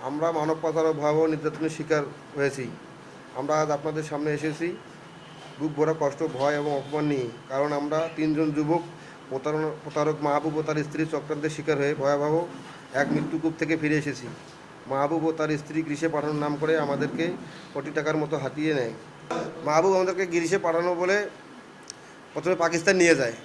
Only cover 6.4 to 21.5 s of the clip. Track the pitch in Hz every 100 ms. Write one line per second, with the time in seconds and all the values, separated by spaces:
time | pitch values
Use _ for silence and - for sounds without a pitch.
6.4 | 139 147 147 143 135 151 151 139 123 113
7.4 | - 135 147 147 147 156 165 165 156 151
8.4 | 156 147 151 170 165 - - - - 131
9.4 | 147 156 156 - 156 151 151 151 147 143
10.4 | 151 151 151 151 147 151 156 151 147 151
11.4 | 151 151 147 147 143 147 139 143 147 160
12.4 | 175 - - - - 131 139 147 151 156
13.4 | 160 156 156 160 151 151 147 127 120 -
14.4 | - - - - - 135 143 160 160 160
15.4 | 156 151 151 151 160 147 160 147 147 151
16.4 | 147 147 156 160 147 143 147 123 165 180
17.4 | - - - 143 143 151 147 156 147 151
18.4 | 131 139 156 147 117 110 - - - -
19.4 | - - - 156 185 190 185 180 190 170
20.4 | 165 190 175 165 175 175 180 202 202 -
21.4 | -